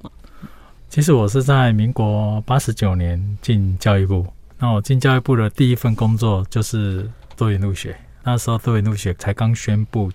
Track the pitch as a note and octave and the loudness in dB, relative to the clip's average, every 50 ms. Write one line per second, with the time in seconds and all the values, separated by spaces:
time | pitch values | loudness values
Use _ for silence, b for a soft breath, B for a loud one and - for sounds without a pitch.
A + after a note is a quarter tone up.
0 | - - - - - B B B B B B B B B B B B - - D3+ | -12 -18 -20 -20 -20 B B B B B B B B B B B B -6 -2 0
1 | D3 F3+ D3 A#2+ G#2+ G2 A2 C3+ B2+ C#3+ C#3 C3+ B2+ A#2+ A2 G#2+ G#2+ A#2+ - - | 4 4 4 4 4 2 2 0 2 2 4 4 4 4 4 2 2 0 0 0
2 | A2 G#2+ G#2+ G#2+ G#2+ G#2 G#2+ G#2+ - - B2+ C#3 - - A2 - G#2+ F#2+ F2+ F2+ | 0 0 0 0 0 0 -2 -2 -2 0 0 0 0 -2 -2 0 0 0 0 0
3 | F2 E2+ F2 F2 G2 G#2 G2+ - - - A#2 G2+ G2 F#2+ F#2+ - - A2+ G2+ G2 | 0 0 -2 -2 -4 -4 -6 -6 -2 0 0 2 2 0 0 0 0 2 2 2
4 | F#2+ F#2+ G2 F2+ F2+ - - - - - - - C3 A#2+ A2 G2+ - - C3+ B2+ | 2 2 0 0 -2 -4 -8 -14 -20 -18 -8 -4 -2 0 0 0 0 0 0 2
5 | B2 C#3 C3 C3 - - C3 A#2 G#2+ G#2 - - C3+ B2 B2 A#2 - A#2 A2 - | 4 2 2 2 2 2 2 2 0 0 0 2 2 2 2 2 0 0 0 2
6 | A2+ A2 A2 A2 A#2 A2 G2+ F#2 F#2 - - G#2+ G#2 - A#2 A2 G#2 G2 F#2+ F#2+ | 2 0 0 2 2 0 0 0 -2 -2 -2 -2 -2 -2 -2 -2 -2 -2 -4 -4
7 | G2 A2+ - - - - - - A2+ G#2+ G2+ F#2+ G2+ G2+ F#2+ - - - - - | -6 -8 -12 -14 -20 -12 -6 -2 0 0 0 0 0 -2 -4 -4 -6 -10 -12 -14
8 | - - - - - B2 B2 A2+ - A#2 A2+ A2+ - B2 A#2 G#2+ G2+ A2 G#2 G2+ | -18 -20 -18 -8 -4 -2 -2 -2 -2 -2 -2 -2 0 0 0 0 0 0 -2 -2
9 | - G2 F2 - - G2+ G2+ - A2+ A2 A#2 - - - G#2+ G#2+ G#2+ - - A2+ | -4 -4 -6 -4 -4 -4 -2 0 0 0 0 -2 -2 -2 -2 0 -2 -2 -2 -4
10 | G2+ F2+ - | -4 -4 -6